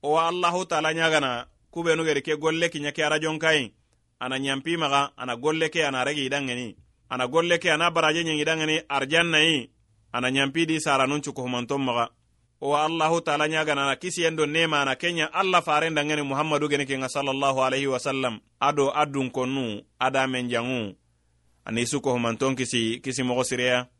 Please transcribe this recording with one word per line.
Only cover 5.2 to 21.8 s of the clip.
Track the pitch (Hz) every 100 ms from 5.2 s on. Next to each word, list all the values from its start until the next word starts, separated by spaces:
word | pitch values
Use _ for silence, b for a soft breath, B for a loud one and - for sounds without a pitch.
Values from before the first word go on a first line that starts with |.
| 127 117
golle | 139 160 160
ke | 165 147
ana | 131
regi | 127 151 131
dangeni. | 143 131 123 120 - _ _ _
Ana | 127 127
golle | 156 170 170
ke | 175
ana | 151 170
baraji | 165 156 156
nyengi | 165 151 151
dangeni | 160 156 156 -
arjanna | 139 135 160 170 156
yi. | 160 151 113 _ _ _ _
Ana | 120 127
nyampi | 135 139 147 165
di | 160
sara | 156 135 131
nunchu | 147 143
ko | 139
humanton | 127 123 120 139
maga. | 131 120 117 _ _ _ _ _
O | 139 147
Allahu | 156 165 156 165
Ta'ala | 165 147 151
ɲagana | 156 156 143 139
na | 131
kisi | 180 175
yendo | 165 160 151
nema | 156 165 147 135
na | 131
Kenya | 170 170 156
Allah | 165 190 180
faren | 165 151 165 151
dangane | 147 151
Muhammadu | 143 135 156 147 151
gene | 143 135
kenga | 135 131
sallallahu | 143 139 135 139 131
alaihi | 131 135 139
wa | 127
sallam. | - 135 131 110 _ _
Ado | 135 147 139 143
adun | 147 139 131
konu, | 135 127 135 120 104 - _
ada | 131 135 131
menjangu. | 127 123 120 120 131 104 - _ _ _ _ _ _ -
Ani | 110